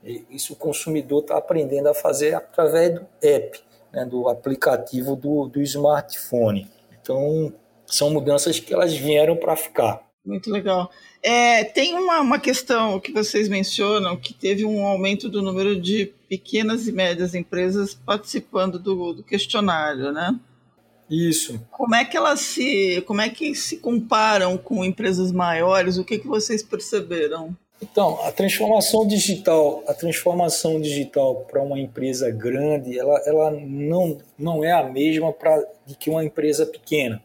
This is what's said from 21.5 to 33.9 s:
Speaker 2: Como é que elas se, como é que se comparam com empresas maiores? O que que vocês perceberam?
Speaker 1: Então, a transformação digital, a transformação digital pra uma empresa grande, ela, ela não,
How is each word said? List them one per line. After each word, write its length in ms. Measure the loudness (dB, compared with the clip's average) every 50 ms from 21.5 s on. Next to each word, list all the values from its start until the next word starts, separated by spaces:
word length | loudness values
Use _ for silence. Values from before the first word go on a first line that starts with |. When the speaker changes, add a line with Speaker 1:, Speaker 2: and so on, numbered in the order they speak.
| -8 -12 -14 _
Speaker 2:
Como 220 | -6 -4 0 2 2
é 100 | 2 2
que 120 | 0 -2
elas 240 | 0 2 2 2 0
se, 600 | -2 -6 -4 -2 -2 0 2 2 2 2 0 -2
como 180 | -2 -2 -2 -2
é 80 | -2 -2
que 260 | -2 -4 -6 -6 -4
se 240 | -6 -6 -8 -8 -6
comparam 800 | -4 -2 -2 -2 0 0 2 2 4 4 4 4 2 2 0
com 280 | -2 -4 -4 -4 -2 -2
empresas 480 | -2 -4 -2 -2 -2 0 0 0 0
maiores? 680 | 0 0 0 0 2 2 2 4 4 4 2 2 0 -2
O 60 | -2
que 140 | -4 -4 -6
que 100 | -4 -2
vocês 340 | -2 -2 0 0 -2 -4
perceberam? 960 | -4 -6 -8 -8 -6 -4 -4 -4 -4 -4 -4 -2 -2 -2 -2 -6 -8 -10 -12 -14 _ _ _ _
Speaker 1:
Então, 380 | -18 -2 0 2 2 2 2 0 -4
a 60 | -6
transformação 760 | -2 0 0 0 2 0 2 4 4 4 4 4 4 4 4
digital, 760 | 4 2 2 2 0 -2 0 2 4 6 6 6 4 2 -2 -4
a 80 | -6 -4
transformação 840 | -2 -2 -4 -2 2 0 0 2 2 0 0 0 0 0 0 0 0
digital 680 | 0 -2 -2 -2 -4 -2 0 2 2 2 2 0 -6 -4
pra 120 | -2 -2
uma 160 | -2 0 -4 -4
empresa 520 | -6 -8 -6 -6 -4 -4 -2 -2 -2 -2
grande, 680 | -2 -2 -4 -2 -2 0 0 0 0 -2 -2 -6 -6 -2
ela, 240 | 2 2 2 2 2
ela 260 | 2 2 4 2 2
não, 680 | 0 -4 -8 -8 -8 -4 -2 0